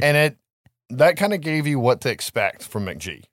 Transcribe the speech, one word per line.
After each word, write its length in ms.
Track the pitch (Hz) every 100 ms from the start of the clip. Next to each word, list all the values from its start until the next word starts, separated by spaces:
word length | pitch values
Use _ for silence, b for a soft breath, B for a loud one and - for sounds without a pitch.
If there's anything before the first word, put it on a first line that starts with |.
And 160 | 143 147
it, 200 | 151 - _ _ _ _ -
that 260 | 127 160 175
kinda 220 | 202 196
gave 280 | 151 156 147
you 140 | 139
what 220 | 120 123
to 60 | 131
expect 520 | 107 - 113 98 -
from 240 | - 107 95
McG, 380 | 71 85 73 -